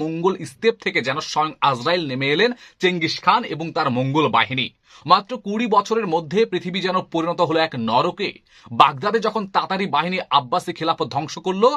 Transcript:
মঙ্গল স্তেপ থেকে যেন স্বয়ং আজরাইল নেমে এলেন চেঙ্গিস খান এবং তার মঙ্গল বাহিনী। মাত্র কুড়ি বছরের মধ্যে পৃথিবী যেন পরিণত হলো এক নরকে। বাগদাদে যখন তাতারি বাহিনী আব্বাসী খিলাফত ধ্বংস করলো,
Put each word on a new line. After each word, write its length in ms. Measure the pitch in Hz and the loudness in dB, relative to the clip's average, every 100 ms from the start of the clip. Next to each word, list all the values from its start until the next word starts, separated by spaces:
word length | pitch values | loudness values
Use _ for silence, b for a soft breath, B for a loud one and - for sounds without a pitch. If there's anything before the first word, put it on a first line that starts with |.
মঙ্গল 320 | 156 165 175 190 147 | -2 0 0 0 -6
স্তেপ 240 | - 226 220 | -4 -2 -2
থেকে 140 | 196 175 127 | -2 -2 -2
যেন 120 | 143 - | -4 -4
স্বয়ং 200 | 156 156 143 139 | -2 -2 0 0
আজরাইল 340 | 123 131 180 151 | 2 0 0 -2
নেমে 180 | 127 139 | -2 0
এলেন 160 | 151 233 240 B - | 2 2 0 B -2
চেঙ্গিস 340 | 185 180 160 - | -2 0 -2 -2
খান 180 | - 214 - | 2 2 0
এবং 120 | 151 165 - | -8 -6 -2
তার 120 | 151 123 | 0 0
মঙ্গল 260 | 131 147 143 113 | 0 2 2 2
বাহিনী। 300 | 110 131 120 - B B 143 | 2 -2 -6 -10 B B 2
মাত্র 200 | 185 196 247 | 2 2 -8
কুড়ি 220 | 202 214 240 | -6 -4 0
বছরের 320 | 208 202 220 202 | 0 2 0 0
মধ্যে 260 | 160 156 185 226 | -2 0 0 0
পৃথিবী 280 | 185 180 185 190 | -2 -4 -4 -2
যেন 100 | 185 - | -2 -2
পরিণত 280 | 165 165 175 165 | -2 -2 0 0
হলো 100 | 160 160 | 2 0
এক 60 | 127 113 | -2 0
নরকে। 400 | 117 175 170 190 - B B B | 2 0 -2 -6 -8 B B B
বাগদাদে 480 | 117 143 143 202 220 214 | 6 6 4 -2 0 0
যখন 160 | 220 196 | -2 -2
তাতারি 320 | 175 156 190 196 143 | -2 -2 -2 0 0
বাহিনী 220 | 170 185 - 135 | 0 -4 0 2
আব্বাসী 340 | 127 175 - 165 | 2 0 -2 -4
খিলাফত 300 | 160 156 135 | -2 -2 -2
ধ্বংস 200 | 131 151 - 175 | -4 -6 -6 -6
করলো, 220 | 190 233 | 2 2